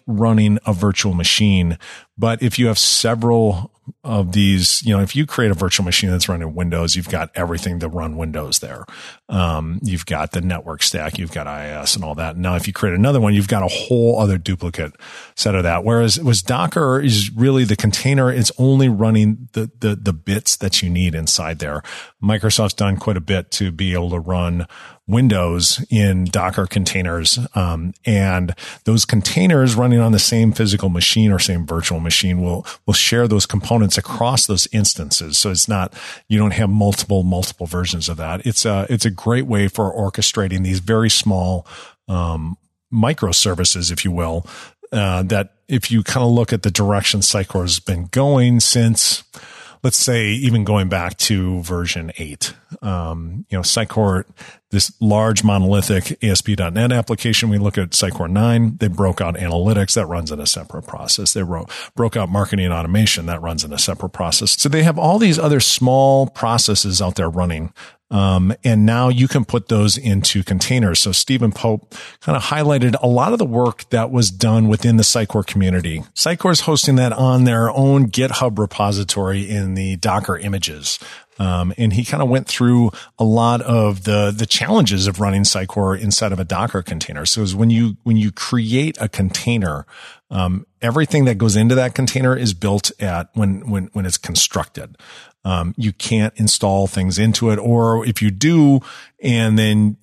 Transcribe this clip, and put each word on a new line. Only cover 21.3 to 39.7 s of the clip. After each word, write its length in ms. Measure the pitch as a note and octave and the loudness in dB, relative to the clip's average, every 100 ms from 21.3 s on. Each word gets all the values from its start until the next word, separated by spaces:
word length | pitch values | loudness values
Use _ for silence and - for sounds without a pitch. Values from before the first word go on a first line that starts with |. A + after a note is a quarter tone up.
| - D#2+ D#2 | -2 -4 -6
there. 220 | D2+ D2 - - - - | -8 -8 -10 -18 -18 -6
Microsoft's 520 | G2+ A2 A2 G#2+ G#2 | -2 0 0 0 0
done 240 | - G2+ F#2+ | 0 -2 -2
quite 180 | - F#2 | -2 -4
a 60 | |
bit 300 | E2 F#2+ - | -2 -4 -4
to 200 | - F#2+ | -4 -4
be 220 | E2 F#2+ | -4 -4
able 160 | F2+ F2 | -2 -4
to 100 | E2+ | -4
run 480 | E2 F2+ F2 F2 E2+ - - - - | -4 -2 -2 -4 -6 -12 -20 -14 -2
Windows 800 | A2+ C3 G2 F2 F2 - - - | 2 4 2 0 0 0 -2 0
in 360 | A2 G2+ F#2 F2+ | 2 4 2 0
Docker 400 | G2+ F#2 G2+ F#2 | 0 -2 -2 -2
containers. 760 | G#2 F2 F#2+ F2+ E2+ D#2+ B2 A#2+ G2+ | -2 -2 -2 -4 -2 -2 -2 -2 -2
Um, 380 | F2+ E2 E2+ - - | -2 -2 -6 -6 0
and 480 | G#2 G2 F2+ F2+ - - - | 2 2 0 -2 -6 -12 -8
those 220 | - A2 - | 0 0 2
containers 720 | G#2 - E3 F#3 D3 C3 A2+ | 0 0 2 4 4 4 4
running 240 | B2 A#2+ | 4 4
on 120 | A2+ | 4
the 80 | G#2+ | 4
same 320 | - A2+ A2+ | 2 2 2
physical 380 | G#2+ G#2+ G2 F#2+ | 2 0 0 0
machine 420 | F2 - A2 G#2+ | 0 0 2 4
or 80 | F#2 | 2
same 260 | - F2 D#2+ | 0 -2 -4
virtual 360 | E2 - E2 | -4 -4 -4
machine 400 | E2 - F#2 F2+ | -2 0 0 0
will, 240 | F2 F2 - - - | -2 -4 -8 -10 -2
will 80 | |
share 340 | G#2 - A#2 A#2+ | 0 0 2 2
those 180 | G#2+ - | 2 0
components 520 | G2+ - A#2 G2+ - | -4 0 2 2 0
across 500 | - B2 B2 C3 - | -4 -2 0 0 0
those 200 | F#2 - | 0 0
instances. 640 | A2 G2 - D2+ - E2 D2 | 0 0 -2 -4 -4 -2 -2
So 140 | G2+ | 0
it's 160 | F2+ - | 0 0
not, 260 | G2+ F#2 - - - - | 0 -2 -8 -18 -14 -2
you 100 | G#2+ | 2
don't 140 | G#2+ | 2
have 180 | G2+ G2+ | 2 0
multiple, 540 | G#2+ G2+ G2 - G2 | 2 2 0 0 0
multiple 440 | F2+ F2+ F#2 - E2+ | 2 0 -2 -6 -8
versions 420 | F2+ F2 F2 D#2+ | -4 -4 -4 -6
of 80 | D#2+ | -6
that. 280 | D#2+ F#2 B2 | -8 -6 -4
It's 200 | - A2 | -2 0
a, 200 | G2 G2+ | 0 0
it's 160 | A#2 A2+ | 0 0
a 60 | |
great 340 | F#2 A2+ A#2+ C3 | -2 -2 0 0
way 240 | G#2 | 0
for 260 | G2 | 0